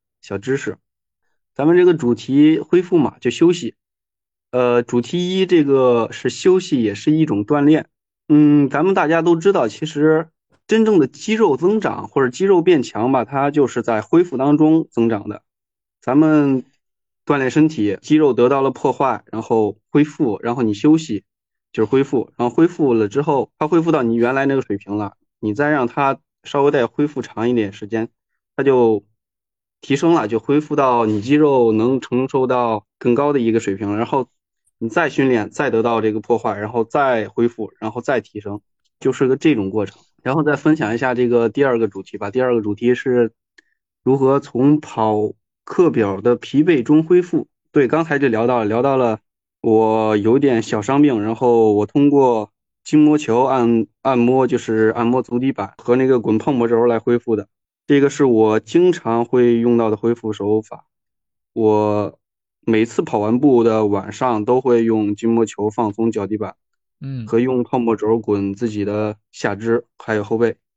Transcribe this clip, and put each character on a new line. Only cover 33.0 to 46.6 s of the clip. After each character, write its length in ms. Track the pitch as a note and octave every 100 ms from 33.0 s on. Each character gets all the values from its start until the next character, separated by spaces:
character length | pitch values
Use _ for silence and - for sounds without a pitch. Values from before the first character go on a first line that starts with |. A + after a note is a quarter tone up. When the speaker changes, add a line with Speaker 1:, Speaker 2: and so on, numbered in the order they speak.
| B2+ A#2+
Speaker 1:
高 180 | D3
的 60 | C#3+
一 120 | A2+
个 80 | A2+
水 140 | G#2
平， 240 | G2 G2+ G#2
然 80 | A#2
后 220 | C#3 B2 _ _ _ _ -
你 100 | A2+
再 200 | E3+ D#3
训 200 | C3+ C3+
练， 200 | A#2+ G#2
再 200 | - C#3
得 120 | A2+
到 200 | A#2 A2+
这 100 | G#2+
个 80 | G#2+
破 180 | - A2+
坏， 200 | A2+ G#2
然 120 | G#2
后 140 | A#2+
再 460 | A2 D3+ C3+ A#2 G#2
恢 180 | - A#2
复， 240 | - G#2 -
然 100 | A2
后 120 | A#2+
再 180 | C3 B2
提 220 | - G#2+
升， 180 | G2+ G2+ _ _ _ _
就 140 | C3
是 140 | B2+ C3
个 100 | C3
这 180 | D#3 A#2
种 140 | F#2+
过 160 | G#2+ G2
程。 160 | _ _ _
然 140 | B2+ D#3
后 80 |
再 140 | D3 C#3+
分 180 | D#3 D#3
享 180 | G#2+
一 40 | A#2
下 160 | C3
这 160 | B2 A#2+
个 180 | A#2+ A#2
第 160 | C#3
二 160 | C#3 A#2
个 80 | A2
主 140 | G2
题 140 | - G2+
吧。 120 | G#2
第 100 | B2+
二 120 | B2+
个 80 | A#2
主 140 | G#2 G#2
题 180 | A#2+
是 380 | B2 C3+ B2 A2+ _ _ _ _ _ _ _
如 140 | C3 C3+
何 240 | C3 C#3
从 400 | - A#2+ C#3+ D3+
跑 520 | - - A2 G#2+ G#2+ - _ _
课 260 | - - E3
表 300 | A#2+ G2+ G2
的 160 | A#2 A#2+
疲 280 | - C#3